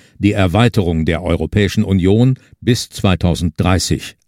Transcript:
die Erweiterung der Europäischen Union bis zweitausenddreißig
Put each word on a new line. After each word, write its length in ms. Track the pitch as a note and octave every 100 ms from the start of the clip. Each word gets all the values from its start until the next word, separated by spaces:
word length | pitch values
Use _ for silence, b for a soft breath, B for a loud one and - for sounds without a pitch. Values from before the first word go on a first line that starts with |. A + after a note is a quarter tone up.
| b b
die 140 | G2+
Erweiterung 720 | G2+ F#2+ F#2+ A#2+ - F2 E2 D#2+
der 180 | D#2+
Europäischen 600 | F2 E2 D#2 G#2 G2 -
Union 520 | G2 F#2+ F2+ G#2+ B2+ C3 b b
bis 280 | - A#2+ -
zweitausenddreißig 1300 | - G2+ F2 F2+ D#2+ E2+ - F2 F#2 - D#2 - -